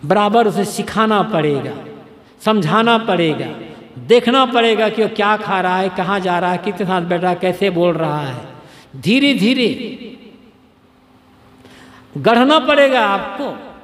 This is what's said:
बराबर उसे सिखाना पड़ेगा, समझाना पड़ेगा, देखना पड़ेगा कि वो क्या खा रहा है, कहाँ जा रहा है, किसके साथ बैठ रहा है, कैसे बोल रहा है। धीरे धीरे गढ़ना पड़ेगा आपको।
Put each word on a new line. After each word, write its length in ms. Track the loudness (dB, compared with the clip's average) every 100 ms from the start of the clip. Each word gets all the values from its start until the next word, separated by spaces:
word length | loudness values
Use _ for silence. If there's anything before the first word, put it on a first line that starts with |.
बराबर 420 | 2 2 4 4 2
उसे 180 | 0
सिखाना 580 | -4 -4 -6 0 2 2
पड़ेगा, 600 | 0 0 0 -2 -4 -10 -14 -18 -20 -20 -20 _
समझाना 580 | 0 0 2 2 4 2
पड़ेगा, 480 | 2 0 0 -2 -6 -10 -16 -18 -20 -18
देखना 480 | 2 4 4 2 2
पड़ेगा 420 | 2 2 2 0
कि 140 | 0
वो 60 | -2
क्या 280 | 0 0 0
खा 240 | 0 -2
रहा 180 | 0 0
है, 100 | -2
कहाँ 320 | -2 -2 -2
जा 180 | 0 0
रहा 140 | 0
है, 60 | -2
किसके 260 | -4 -4
साथ 180 | -2 -2
बैठ 180 | -2 -2
रहा 100 | 0
है, 60 | 0
कैसे 340 | -2 -2 -2
बोल 240 | 2 0
रहा 260 | 0 -2 -4
है। 280 | -6 -8 -14 -18 -20 -20 -20 -6
धीरे 380 | 0 2 2
धीरे 640 | 2 2 2 0 -2 -8 -12 -16 -18 -20 -20 -20 _ _ _ _ _ _ _ _ _ _ _ -20 -20 -20 -20 -14 -2
गढ़ना 420 | 2 4 4 4
पड़ेगा 480 | 2 4 4 4 2
आपको। 600 | 0 -4 -8 -8 -8 -16 -20